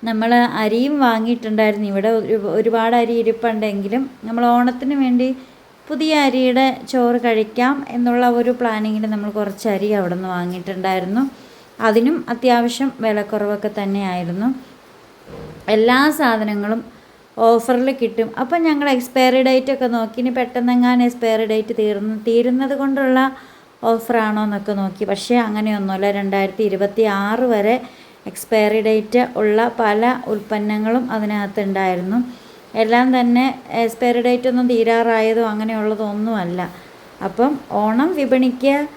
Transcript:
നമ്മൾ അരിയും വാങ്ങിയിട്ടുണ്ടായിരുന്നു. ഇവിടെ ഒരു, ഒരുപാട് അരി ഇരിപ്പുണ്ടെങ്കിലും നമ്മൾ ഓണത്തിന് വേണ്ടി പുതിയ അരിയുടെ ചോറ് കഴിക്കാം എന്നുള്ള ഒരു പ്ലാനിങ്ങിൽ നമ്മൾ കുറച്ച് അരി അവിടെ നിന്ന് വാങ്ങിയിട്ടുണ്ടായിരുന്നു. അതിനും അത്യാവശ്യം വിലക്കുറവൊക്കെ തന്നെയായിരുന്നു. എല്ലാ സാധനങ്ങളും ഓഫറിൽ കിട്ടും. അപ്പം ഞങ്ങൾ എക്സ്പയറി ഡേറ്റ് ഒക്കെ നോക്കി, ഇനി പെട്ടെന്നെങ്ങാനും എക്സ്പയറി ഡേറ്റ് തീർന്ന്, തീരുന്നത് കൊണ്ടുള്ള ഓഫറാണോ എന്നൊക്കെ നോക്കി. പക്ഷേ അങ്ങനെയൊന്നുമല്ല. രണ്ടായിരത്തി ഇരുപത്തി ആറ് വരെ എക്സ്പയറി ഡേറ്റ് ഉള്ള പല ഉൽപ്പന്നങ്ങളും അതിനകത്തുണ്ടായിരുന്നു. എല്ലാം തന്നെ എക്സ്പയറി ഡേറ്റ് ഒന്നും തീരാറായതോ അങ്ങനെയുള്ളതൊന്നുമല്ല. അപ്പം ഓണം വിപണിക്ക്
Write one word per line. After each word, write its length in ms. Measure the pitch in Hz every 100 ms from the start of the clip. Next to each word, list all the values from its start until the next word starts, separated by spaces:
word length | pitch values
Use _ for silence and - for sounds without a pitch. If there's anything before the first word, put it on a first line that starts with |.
നമ്മൾ 300 | 226 220 226
അരിയും 640 | 240 240 - 214 226 262 294
വാങ്ങിയിട്ടുണ്ടായിരുന്നു. 880 | 262 226 226 233 220 214 220 208 208
ഇവിടെ 220 | 196 208
ഒരു, 260 | 226 196 220 196 170
ഒരുപാട് 380 | 220 226 226 240
അരി 180 | 233
ഇരിപ്പുണ്ടെങ്കിലും 960 | 233 220 220 233 220 214 202 196 233 262 -
നമ്മൾ 220 | 220 233 240
ഓണത്തിന് 500 | 240 240 247 262 285
വേണ്ടി 320 | 262 247 254 262 - - - - -
പുതിയ 280 | 285 311 302
അരിയുടെ 640 | 277 254 254 247 269 254 -
ചോറ് 280 | 254 240 240 233
കഴിക്കാം 600 | 220 214 220 247 285 -
എന്നുള്ള 400 | 240 240 240 247
ഒരു 220 | 240 233 247
പ്ലാനിങ്ങിൽ 460 | 240 214 214 214 214
നമ്മൾ 160 | 214 208
കുറച്ച് 400 | 208 208 202 226
അരി 220 | 196 208 208
അവിടെ 160 | 180 180
നിന്ന് 140 | 185
വാങ്ങിയിട്ടുണ്ടായിരുന്നു. 1000 | 180 175 180 175 185 190 185 180 214 269 - - - - - 226
അതിനും 380 | 214 240 330 -
അത്യാവശ്യം 640 | 240 254 240 233 233 269 247
വിലക്കുറവൊക്കെ 680 | 226 208 208 214 208 208 208 208
തന്നെയായിരുന്നു. 680 | 202 196 196 180 175 175 226 262 - - - - - - - - - - -
എല്ലാ 380 | 214 226 247 294
സാധനങ്ങളും 720 | 302 277 220 214 208 202 226 - - - - - -
ഓഫറിൽ 540 | 226 233 233 247 262 269
കിട്ടും. 280 | 233 226 220 -
അപ്പം 240 | 254 339
ഞങ്ങൾ 260 | 330 294 285
എക്സ്പയറി 540 | 254 247 - 254 254
ഡേറ്റ് 280 | 262 262 262
ഒക്കെ 140 | 269 254
നോക്കി, 320 | 233 226 220
ഇനി 100 | 247
പെട്ടെന്നെങ്ങാനും 760 | 247 247 247 240 247 247 247 247
എക്സ്പയറി 400 | 240 226 220 220
ഡേറ്റ് 300 | 220 220 233
തീർന്ന്, 400 | 214 202 214 214 214
തീരുന്നത് 500 | 233 240 254 269 277
കൊണ്ടുള്ള 540 | 277 269 262 254 262 262 - - - _
ഓഫറാണോ 600 | 233 226 226 240 220 214
എന്നൊക്കെ 300 | 214 202 202
നോക്കി. 320 | 202 190 185 202
പക്ഷേ 300 | 196 - 240
അങ്ങനെയൊന്നുമല്ല. 760 | 226 208 214 208 196 190 202
രണ്ടായിരത്തി 520 | 202 196 196 196 196
ഇരുപത്തി 380 | 214 190 196 196
ആറ് 440 | 220 196 202 226 254 220
വരെ 260 | 202 254 254 - - - -
എക്സ്പയറി 560 | 180 - 220 208 214
ഡേറ്റ് 460 | 214 220 214 240 247 -
ഉള്ള 360 | 214 214 240 233
പല 420 | 220 208 233 247 -
ഉൽപ്പന്നങ്ങളും 840 | 208 202 214 208 214 214 240 247
അതിനകത്തുണ്ടായിരുന്നു. 1080 | 226 214 208 202 202 196 190 190 180 185 226 247 - - - - -
എല്ലാം 420 | 220 240 254 254
തന്നെ 400 | 240 240 262 - -
എക്സ്പയറി 520 | 226 233 226 247 240
ഡേറ്റ് 260 | 240 247 254
ഒന്നും 200 | 247 247
തീരാറായതോ 760 | 240 226 226 226 226 220 220 233
അങ്ങനെയുള്ളതൊന്നുമല്ല. 1200 | 214 220 220 214 214 214 202 214 220 175 180 175 - - - - - 190
അപ്പം 340 | 185 247 277 -
ഓണം 440 | 208 214 226 302 339
വിപണിക്ക് 720 | 262 262 262 247 269 277 294